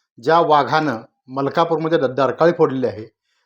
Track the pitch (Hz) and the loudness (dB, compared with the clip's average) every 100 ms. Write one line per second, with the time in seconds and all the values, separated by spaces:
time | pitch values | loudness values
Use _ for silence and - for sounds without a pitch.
0 | _ _ 127 170 151 147 123 156 151 113 | _ _ 2 2 4 2 2 0 -2 -6
1 | - _ 127 131 139 170 170 156 160 165 | -10 _ -12 -6 -2 0 0 -2 -2 -2
2 | 127 127 131 120 165 170 147 131 117 101 | -2 0 -2 2 2 2 0 0 -4 -6
3 | 120 _ _ _ | -14 _ _ _